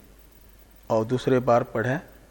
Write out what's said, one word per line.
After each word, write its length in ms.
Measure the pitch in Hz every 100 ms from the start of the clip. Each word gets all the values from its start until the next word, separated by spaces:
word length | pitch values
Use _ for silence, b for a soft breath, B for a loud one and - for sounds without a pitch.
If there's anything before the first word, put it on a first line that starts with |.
| - - - - - - - - -
और 140 | 110
दूसरे 340 | 113 123 - 127
बार 240 | 123 120
पढ़े 340 | 127 113 110 147 - - -